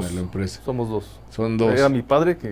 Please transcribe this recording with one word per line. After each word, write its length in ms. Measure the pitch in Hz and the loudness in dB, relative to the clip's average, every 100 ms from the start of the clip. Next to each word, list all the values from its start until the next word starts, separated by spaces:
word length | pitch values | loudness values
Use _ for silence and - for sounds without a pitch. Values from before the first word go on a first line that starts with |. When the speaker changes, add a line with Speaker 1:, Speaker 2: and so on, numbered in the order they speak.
Speaker 1:
dos. 100 | 90 | 2
Speaker 2:
a 40 | |
la 60 | 90 | -6
empresa? 400 | 90 95 95 - | -6 -6 -6 -6
Speaker 1:
Somos 240 | - 123 113 | -8 -6 -4
dos. 320 | 107 - - - | -6 -8 -18 -14
Speaker 2:
Son 260 | - 113 113 | -4 -2 2
dos. 160 | 113 127 | 4 4
Speaker 1:
Era 100 | 139 | 4
mi 140 | 131 | 2
padre, 340 | 117 143 175 170 | 2 2 2 0
que 100 | 113 | -6